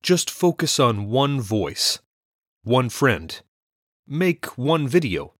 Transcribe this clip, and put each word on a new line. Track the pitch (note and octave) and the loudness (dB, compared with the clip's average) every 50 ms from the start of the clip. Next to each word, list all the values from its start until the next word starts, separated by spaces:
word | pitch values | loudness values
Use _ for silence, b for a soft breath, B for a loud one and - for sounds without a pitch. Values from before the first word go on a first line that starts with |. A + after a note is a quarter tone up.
| - | 2
Just | - F3+ F3 - - | 2 2 2 2 -4
focus | - - - F3+ E3+ _ E3 D3 - - | -6 0 2 0 2 _ -2 -2 2 4
on | C3+ A#2+ A2+ G2+ G2+ G2+ | 4 2 2 0 -4 -2
one | A2+ C3 C#3 C#3 C#3+ C3+ | 0 0 0 2 0 -2
voice, | A#2 F#2+ A2 G#2+ F#2 D2 - - - - - - _ _ _ _ _ _ _ _ _ _ _ _ _ | -2 -2 0 0 0 -2 -2 -2 -2 -2 -2 -4 _ _ _ _ _ _ _ _ _ _ _ _ _
one | A2 A#2+ B2+ B2+ A#2+ | 0 2 2 2 0
friend. | - - C#3+ C3+ A2 D2+ E2 E2+ - - _ _ _ _ _ _ _ _ _ _ _ _ _ | -2 0 2 2 2 0 -4 -12 -16 -16 _ _ _ _ _ _ _ _ _ _ _ _ _
Make | _ C3+ D#3 F#3 F#3 E3+ - - - - - | _ -4 0 0 0 0 -2 -6 -14 -10 -6
one | B2 C#3+ D#3+ D#3+ D3 C3 | 0 0 0 0 0 0
video. | B2+ F3+ D#3+ B2+ F2+ D2+ C#2+ - _ _ | 0 0 0 0 -4 -4 -6 -8 _ _